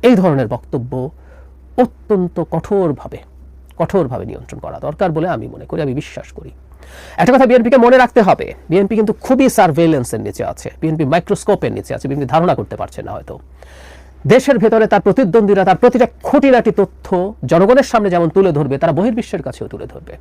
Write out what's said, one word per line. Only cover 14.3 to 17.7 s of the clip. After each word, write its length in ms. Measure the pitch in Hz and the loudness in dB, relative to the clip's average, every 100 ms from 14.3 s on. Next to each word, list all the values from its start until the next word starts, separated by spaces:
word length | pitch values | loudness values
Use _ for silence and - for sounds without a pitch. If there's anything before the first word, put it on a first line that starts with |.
| 240 262 247 | 4 4 2
ভেতরে 300 | 214 220 214 | 2 2 2
তার 140 | 208 | 2
প্রতিদ্বন্দ্বীরা 640 | - 190 226 226 208 196 190 | 2 0 2 2 2 2 2
তার 100 | 180 | 4
প্রতিটা 320 | 247 240 233 - | 2 2 -2 -2
খুঁটিনাটি 480 | - 285 277 247 220 | 0 2 4 4 2
তথ্য 640 | 208 196 - - 185 190 226 120 | 0 -2 -4 -4 -4 -4 -8 -2
জনগণের 420 | 165 196 | 2 4